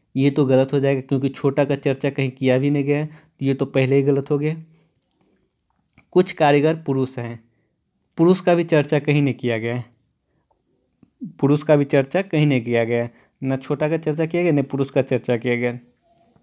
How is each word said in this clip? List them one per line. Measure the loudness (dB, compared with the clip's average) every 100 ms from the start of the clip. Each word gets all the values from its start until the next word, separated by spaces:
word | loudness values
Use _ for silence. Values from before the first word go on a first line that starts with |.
| _
ये | 0 0
तो | 2
गलत | 2 4 2
हो | 0
जाएगा | 0 -2
क्योंकि | -2 -2 -2
छोटा | -2 -2 0
का | -2 -2
चर्चा | -2 -2 -4
कहीं | -4 -6
किया | -2 0 2
भी | 2
नहीं | 0
गया | 0 -2
है, | -4
तो | -12 _ -6
ये | -2
तो | -2 -2
पहले | 0 2 2
ही |
गलत | 2 0 -2
हो | -4
गया। | -4 -6 -12 _ _ _ _ _ _ _ _ _ _ _ _ _ _
कुछ | 0 0
कारीगर | 2 4 4 2 -2
पुरुष | -2 -2 -2 -6
हैं, | -12 -12 _ _ _ _ _ _ _ 0
पुरुष | 2 2
का | 2
भी | 0
चर्चा | 2 0 2 -2
कहीं | 2 2
नहीं | 2
किया | -2 -4 -4
गया | -4
है, | -6 -10 _ _ _ _ _ _ _ _ _ _ _ _ -16 -14 -2
पुरुष | 0 0
का | 2 2
भी | 4
चर्चा | 0 0 -2
कहीं | -2 0 2
नहीं | 0
किया | 0 0
गया | 0 -2
है, | -4 _ _ -10
ना | -6 -6
छोटा | -4 -4 -2
का | -2
चर्चा | -4 -4 -2
किया | -2
गया, | 0
ना | 0
पुरुष | 0 -4 -2
का | -2
चर्चा | 0 -2 -2 -4
किया | -2 -2
गया, | -4 -6 _ _ _ _ _ _